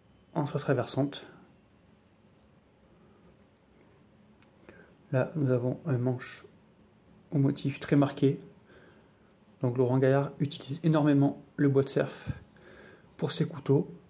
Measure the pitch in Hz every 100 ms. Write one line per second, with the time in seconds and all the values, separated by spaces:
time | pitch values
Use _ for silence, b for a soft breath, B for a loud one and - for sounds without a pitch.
0 | _ _ _ - 139 143 - 123 117 -
1 | 139 - - - - _ _ _ _ _
2 | _ _ _ _ _ _ _ _ _ _
3 | - _ - _ _ _ _ _ - _
4 | _ _ _ _ - _ B B B B
5 | _ 131 - 165 135 127 123 - 165 127
6 | 127 127 - - - - _ _ _ _
7 | _ - _ 143 135 143 139 139 - 143
8 | 143 - 139 160 - - b b b b
9 | b b b _ _ _ 131 120 123 131
10 | 135 135 143 - 135 - - 151 165 156
11 | 147 143 139 - - - 143 135 135 147
12 | 139 - - - - B B B B B
13 | B - 147 - 156 135 - 139 190 -